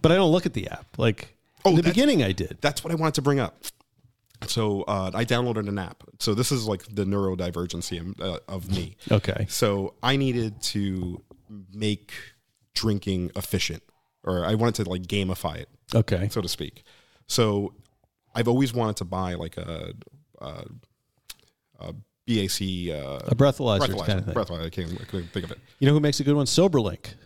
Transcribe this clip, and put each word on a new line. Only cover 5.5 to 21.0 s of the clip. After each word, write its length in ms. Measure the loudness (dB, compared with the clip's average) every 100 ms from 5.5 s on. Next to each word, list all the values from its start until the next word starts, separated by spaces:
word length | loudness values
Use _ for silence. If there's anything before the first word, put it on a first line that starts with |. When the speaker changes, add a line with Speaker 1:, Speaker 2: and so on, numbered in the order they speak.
| 0 -2
Speaker 2:
an 100 | -4
app. 240 | -6 -12 -20 -6
So 140 | -2
this 180 | 0 2
is, 160 | 0 -2
like, 180 | -4
the 200 | -4 -4
neurodivergency, 960 | 0 0 0 -2 -4 -4 -6 -6 -6 -8
um, 140 | -8 -8
uh, 200 | -6 -8 -8
of 220 | -10 -4
me. 220 | -4 -4 -12 2
Speaker 1:
Okay. 320 | 2 2 -4 -4
Speaker 2:
So 420 | 0 0 0 -4 -2
I 140 | 0 2
needed 460 | 2 0 -2 -4
to 580 | -6 -2 -2 -2 -6 -8 _ -20 _ -20 -16
make 400 | -4 -2 -2 -6 -16 -16 _ _ _ _
drinking 600 | -2 0 0 0 -2 -2 -6
efficient, 460 | -2 -2 -2 -6 _ _ _ _
or 220 | -4 -2 0
I 80 |
wanted 280 | 2 2 0
to, 40 | -2
like, 120 | -4
gamify 540 | -2 -2 0 -2 -4 -6
it, 100 | -14 _ _
Speaker 1:
Okay. 360 | 2 4 2 0
Speaker 2:
so 100 | -2
to 80 | -4
speak. 360 | -6 -8 -12 _ _ _ _ _
So 480 | 2 2 2 -4 -8 _ _ _ _ _
I've 140 | -2 2
always 240 | 4 2
wanted 240 | 2 -2 -2
to 80 |
buy, 300 | -4 -4 -4
like, 240 | -6 -8 -8
a, 340 | -10 -8 -10 -14 -18 -20 _ _
a, 240 | -14 -12 -14 -18 _ _